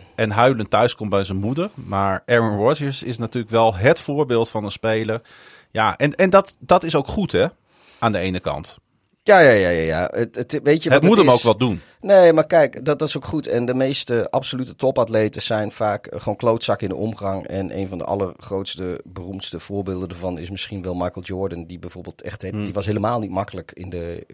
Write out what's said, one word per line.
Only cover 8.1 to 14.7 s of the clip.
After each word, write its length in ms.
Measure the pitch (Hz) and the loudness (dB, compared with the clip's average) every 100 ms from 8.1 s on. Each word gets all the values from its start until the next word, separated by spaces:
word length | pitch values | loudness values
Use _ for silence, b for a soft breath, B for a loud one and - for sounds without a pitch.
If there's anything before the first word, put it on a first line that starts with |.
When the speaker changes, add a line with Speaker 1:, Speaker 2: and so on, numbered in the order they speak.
Speaker 1:
de 60 | 98 | 0
ene 220 | 92 90 | -2 -4
kant. 360 | - 71 - - _ _ _ _ | -4 -6 -10 -20 _ _ _ _
Speaker 2:
Ja, 160 | - 190 | 6 8
ja, 120 | 147 | 8
ja, 180 | 107 90 | 8 4
ja, 140 | 85 | 2
ja. 260 | 80 80 90 | 0 0 -2
Het, 200 | - 120 - | -4 -6 -6
het, 240 | - 151 | -6 -2
weet 200 | 147 156 | 2 2
je 80 | 160 | 4
Speaker 1:
Het 80 | 135 | 4
Speaker 2:
wat 100 | 165 | 6
Speaker 1:
moet 80 | 220 | 6
Speaker 2:
het 100 | 147 | 6
Speaker 1:
hem 80 | |
Speaker 2:
is? 60 | 120 | 6
Speaker 1:
ook 60 | 120 | 4
wat 120 | 104 | 2
doen. 220 | 127 87 b b | 0 -2 b b
Speaker 2:
Nee, 320 | 190 196 175 | 4 8 8
maar 140 | 156 156 | 6 4
kijk, 380 | 170 139 - | 4 4 0
dat, 140 | 139 143 | -4 -2
dat 100 | 156 | -2
is 80 | 147 | -4
ook 80 | |
goed. 220 | - 156 - | -6 -6 -2
En 180 | 120 | -2
de 100 | 120 | 0
meeste 560 | 127 131 135 - 117 101 | 0 -2 -2 -2 -2 0
absolute 460 | 117 - 127 127 | -4 -4 -8 -8